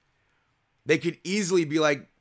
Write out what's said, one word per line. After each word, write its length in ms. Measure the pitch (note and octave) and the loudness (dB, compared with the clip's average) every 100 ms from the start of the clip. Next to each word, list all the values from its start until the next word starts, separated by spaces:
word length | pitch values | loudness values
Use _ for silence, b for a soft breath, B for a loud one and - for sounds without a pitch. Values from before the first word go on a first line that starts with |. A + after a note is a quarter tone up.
| _ _ _ _ _ _ _ _ C#3 | _ _ _ _ _ _ _ _ -2
They 120 | D#3+ | 0
could 200 | E3+ D#3 F3 | -2 -6 -4
easily 400 | G#3 F3+ F#3 D3+ | -2 0 0 2
be 140 | D#3 | 0
like, 280 | D3+ C#3+ - - | 0 0 -6 -18